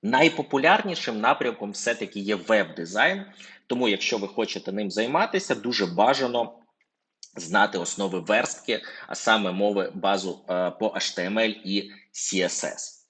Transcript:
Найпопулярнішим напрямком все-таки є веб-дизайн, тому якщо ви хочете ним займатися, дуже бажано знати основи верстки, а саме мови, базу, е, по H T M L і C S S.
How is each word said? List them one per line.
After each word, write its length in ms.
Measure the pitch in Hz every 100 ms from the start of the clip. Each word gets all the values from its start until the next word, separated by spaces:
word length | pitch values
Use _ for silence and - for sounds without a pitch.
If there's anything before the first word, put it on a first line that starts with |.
Найпопулярнішим 1160 | 101 131 160 - 143 139 156 208 208 165 - 110
напрямком 520 | 113 120 127 113 104
все-таки 480 | 104 - 120 101 104
є 160 | 98 104
веб-дизайн, 880 | 85 110 87 80 85 98 147 196 196 - - - _
тому 200 | 123 123
якщо 300 | 98 - 113
ви 100 | 98
хочете 440 | - 110 98 -
ним 200 | 98 104
займатися, 640 | 92 117 151 220 196 - 117
дуже 300 | 113 113 95
бажано 760 | 87 110 135 127 120 117 - _ _ _ _ _ _ - -
знати 420 | 80 98 104 101
основи 420 | 87 - 98 90
верстки, 640 | 85 107 123 - - 113 - - -
а 80 | -
саме 360 | - 110 98
мови, 400 | 92 101 101 92 95
базу, 500 | 95 98 92 85 -
е, 220 | 90 90
по 160 | - 107
H 320 | 95 - -
T 100 | 90
M 40 |
L 280 | 107 113 107
і 280 | 95 101 98 - _
C 300 | - - 95
S 220 | 90 - -
S. 120 | - - - _